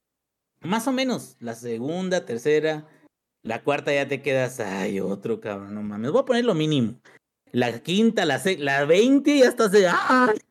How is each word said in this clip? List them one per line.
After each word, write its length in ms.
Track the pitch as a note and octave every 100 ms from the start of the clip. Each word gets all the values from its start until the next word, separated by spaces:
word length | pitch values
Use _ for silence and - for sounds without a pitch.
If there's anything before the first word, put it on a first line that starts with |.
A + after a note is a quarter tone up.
| _ _ _ _ _ _
Más 260 | D#3 A3 B3
o 40 |
menos, 440 | B3+ C4 F3+ - _
la 140 | A#2
segunda, 680 | A#2 A#2+ A2+ C3+ F3 F#3 F3+
tercera, 640 | F3+ A#2 D3 D3+ D#3 D3+ D3+ _ _ _ _ _
la 200 | A2 A#2
cuarta 300 | C#3+ C#3+ D3+
ya 160 | C#3+ C3+
te 140 | C3+
quedas, 380 | C#3 C3 B2 -
"Ay, 380 | G#2 F#2+ G2 G2
otro 400 | F#2+ G2 A#2 A2
cabrón, 340 | A2 G2+ G2
no 80 | G#2
mames, 280 | G#2 G#2 A#2+
voy 120 | A3
a 20 |
poner 200 | C4 A#3+ A#3+
lo 80 |
mínimo". 440 | E3+ D#3 D3 A2 - _ - _ _ _
La 300 | A#2+ A#2+ A#2
quinta, 400 | - F#3+ A3+ A3
la 160 | E3+ B2+
se-, 180 | F#3 E3+
la 260 | C#3+ C#3
veinte 540 | C#3+ F3+ A#3+ C#4 - C#4+
ya 80 | B3
estás 240 | - A3
de, 160 | G3+ F3
"Ay, 480 | F4+ F#4 B3+ G#4+ G#4+ _